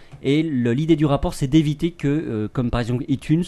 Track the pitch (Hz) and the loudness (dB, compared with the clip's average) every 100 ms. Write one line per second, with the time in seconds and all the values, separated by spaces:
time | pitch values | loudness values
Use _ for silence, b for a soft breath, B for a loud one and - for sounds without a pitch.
0 | B B - 147 160 131 120 123 156 156 | B B 0 0 0 0 0 0 2 4
1 | 151 139 175 - 139 156 151 147 170 - | 4 2 -2 -4 2 2 2 0 -4 -2
2 | 143 147 131 110 107 - 120 120 113 123 | -2 -2 -2 -4 -4 -2 -2 -2 -2 -4
3 | - 135 - 156 | -2 -4 2 0